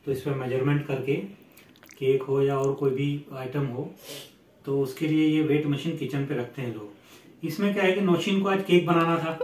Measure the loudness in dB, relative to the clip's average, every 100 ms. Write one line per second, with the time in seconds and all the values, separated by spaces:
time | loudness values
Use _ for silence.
0 | -6 -4 -2 -4 -2 0 2 0 0 -4
1 | -2 -2 -4 -14 -20 -20 -20 -20 -20 -4
2 | 0 0 2 2 2 2 0 0 0 0
3 | 0 -2 -8 -10 -6 -2 -2 -4 -8 -12
4 | -16 -16 -16 -20 _ _ -4 -2 -2 -2
5 | 0 2 4 4 4 2 2 -2 -2 -4
6 | -4 -4 -2 -4 -6 -6 -8 -8 -12 -18
7 | -20 -20 -20 -10 -8 -2 0 2 2 4
8 | 4 2 2 2 2 0 4 4 6 4
9 | 4 2 -2 -4